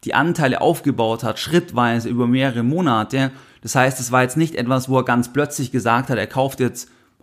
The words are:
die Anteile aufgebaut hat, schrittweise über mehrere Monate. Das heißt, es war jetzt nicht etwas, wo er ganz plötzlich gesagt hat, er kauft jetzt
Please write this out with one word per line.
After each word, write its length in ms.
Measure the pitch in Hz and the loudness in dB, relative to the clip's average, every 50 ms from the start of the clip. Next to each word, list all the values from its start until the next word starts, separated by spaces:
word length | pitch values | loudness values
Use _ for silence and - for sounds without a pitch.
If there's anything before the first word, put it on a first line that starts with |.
| - | -8
die 120 | - - | -2 0
Anteile 460 | - 147 170 170 165 151 131 117 - | 2 2 2 0 0 0 0 0 2
aufgebaut 640 | - 151 165 - - 143 120 110 113 110 113 113 127 | 2 2 2 2 0 -2 0 0 0 0 -2 -2 -4
hat, 160 | 113 110 - | -6 -6 -6
schrittweise 680 | - 127 160 175 - - - 123 120 117 117 117 113 117 | -4 0 0 0 0 0 0 0 2 2 2 0 -2 -2
über 180 | 120 120 123 | -2 0 2
mehrere 360 | 120 123 131 135 135 117 120 117 | 2 2 2 2 0 0 0 0
Monate. 680 | 123 151 120 113 127 117 110 110 - - 135 135 131 135 - - - - _ - | 0 0 0 2 2 2 0 0 0 0 -2 -2 -2 -4 -8 -18 -20 -20 _ -12
Das 120 | 113 - | -2 2
heißt, 260 | 135 127 131 135 - | 2 2 2 0 -2
es 100 | 120 120 | -4 0
war 120 | 127 127 127 | 2 2 2
jetzt 140 | 127 - | 2 2
nicht 200 | 156 165 160 - | 0 0 0 0
etwas, 320 | - 120 120 135 131 127 131 | -4 -2 0 0 -2 0 0
wo 100 | 131 127 | 0 0
er 60 | 127 | 2
ganz 280 | - 120 120 120 - - | 2 2 2 0 0 0
plötzlich 380 | 139 147 143 - - 135 - | -2 -2 -2 -2 -6 -6 -4
gesagt 400 | - 123 101 117 113 123 135 - | -4 -2 0 2 2 2 2 0
hat, 80 | 131 107 | -2 -2
er 80 | 101 | -2
kauft 340 | - - 135 131 135 135 - | -2 -2 -2 -2 -2 0 -2
jetzt 300 | 127 123 - - - - _ _ _ _ _ _ | -2 -2 -2 -6 -14 -18 _ _ _ _ _ _